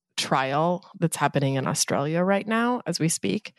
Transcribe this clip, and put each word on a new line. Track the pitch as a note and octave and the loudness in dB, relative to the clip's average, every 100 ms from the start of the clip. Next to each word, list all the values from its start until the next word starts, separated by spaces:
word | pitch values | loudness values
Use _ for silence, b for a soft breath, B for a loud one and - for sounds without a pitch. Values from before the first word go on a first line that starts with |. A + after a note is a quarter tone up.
| _ - | _ -6
trial | - C#3+ C3+ C#3+ E3+ F3+ - - | 0 0 2 2 0 0 -6 -4
that's | D#3+ - | -2 2
happening | C#3+ C#3+ C#3 | 0 2 0
in | C3+ C3 | 0 0
Australia | D#3+ - G2 C#3+ E3 | -2 0 0 0 0
right | F#3 G3 G#3+ | 2 0 0
now | A3 A#3+ B3 - | 0 0 -2 -4
as | E3+ | -2
we | D#3+ | 0
speak. | - G3 G3+ - | 0 -2 -4 -6